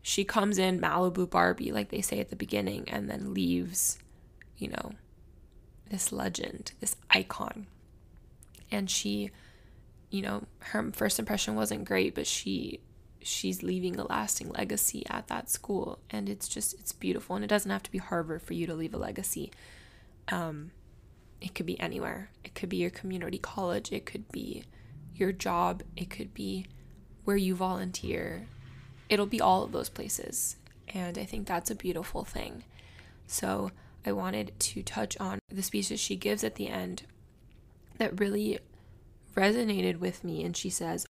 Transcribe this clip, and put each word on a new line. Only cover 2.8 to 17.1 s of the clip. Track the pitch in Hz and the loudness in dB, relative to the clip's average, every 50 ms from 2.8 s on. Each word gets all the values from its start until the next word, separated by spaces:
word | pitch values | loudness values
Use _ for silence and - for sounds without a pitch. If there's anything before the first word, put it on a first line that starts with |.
| - | -4
and | - - - - 208 | -4 -4 -2 -2 -2
then | - - 196 202 180 | -4 -4 -4 -2 0
leaves, | 196 - - - - 180 175 180 - - - - - - - - - - - - - - - - | 2 4 4 4 4 2 0 0 2 2 2 0 -2 -8 -18 -20 -20 -20 -20 -20 -20 -20 -20 -10
you | - - | -8 -6
know, | - - - - - - - - - - - - - - - - - - - - - - - - - | -4 -4 -4 -6 -6 -8 -12 -16 -20 -20 -20 -20 -20 -20 -20 -20 -20 -20 -20 -20 -20 -20 -20 -8 -6
this | 208 185 - - | -2 0 0 0
legend, | 202 202 - 190 170 - - - - - - - - - | 0 0 0 0 0 -2 -4 -4 -6 -8 -10 -10 -10 -4
this | - - - - - - | -4 -4 -4 -4 4 4
icon. | - 190 185 - - - - - - 214 202 - - - - - - - - - - - - - - - - - - - - - | 4 4 4 0 -4 -4 -4 -4 -4 -8 -12 -14 -16 -20 -20 -20 -20 -20 -20 -20 -20 -20 -20 -20 -20 -20 -20 -20 -20 -20 -8 -4
And | 107 101 98 92 | -2 -2 0 2
she, | - - - 101 - - 101 101 - - - - - - - - - - - - - - - - | 0 0 2 2 0 0 -2 -4 -8 -12 -20 -20 -20 -20 -20 -20 -20 -20 -20 -20 -20 -20 -12 -4
you | - 196 | -4 -2
know, | 196 202 202 208 220 - - - | 0 0 -2 -2 -4 -10 -14 -14
her | - - - 214 226 226 202 | -10 -2 -2 0 0 0 0
first | - 220 202 - - | 2 2 2 2 2
impression | 220 - 214 196 - - 214 | 0 0 0 0 2 0 2
wasn't | 214 - 208 208 214 202 | 2 2 0 0 -4 -2
great, | - - - - - - | 2 4 4 4 4 2
but | - - | 0 0
she, | - - - - - - 180 - - - - - - - - - - - - | 0 0 -2 0 0 -2 0 -2 -4 -6 -10 -12 -18 -20 -20 -20 -20 -20 -10
she's | - - - - - 190 185 185 | -6 -4 -4 0 0 0 -2 0
leaving | - 180 185 185 180 180 175 196 | 0 -2 0 0 0 0 0 -2
a | - | -2
lasting | - - 214 214 202 - - - - | 0 0 0 2 2 0 -2 -2 -4
legacy | - - 202 196 - 208 - - - - - - | -4 -2 -2 0 2 2 2 2 2 -2 -4 -4
at | - - - | -4 -4 -2
that | - - - - - | -2 -4 -4 0 -2
school. | - - - - 202 185 - - - - - - | -2 -2 0 -2 0 0 0 -2 -6 -10 -10 -8
And | 220 214 196 196 | -6 -4 -4 -4
it's | 202 196 - | -4 -4 -4
just, | - - 214 214 - - | -4 -2 -2 -2 -2 -2
it's | - - - - | -2 -6 -8 -6
beautiful. | - - 180 | -2 0 0